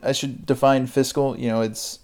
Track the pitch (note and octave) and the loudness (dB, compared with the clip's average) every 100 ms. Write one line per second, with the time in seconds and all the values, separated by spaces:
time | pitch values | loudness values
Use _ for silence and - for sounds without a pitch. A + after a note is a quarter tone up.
0 | A#2+ C3+ C3+ A#2+ - B2 C3+ C3+ B2+ C#3 | -2 -2 -4 -6 -2 2 4 4 2 0
1 | C3+ D3 C#3 - A#2 A2+ A2 A2 - - | 0 0 -2 0 -2 0 0 -4 -10 -12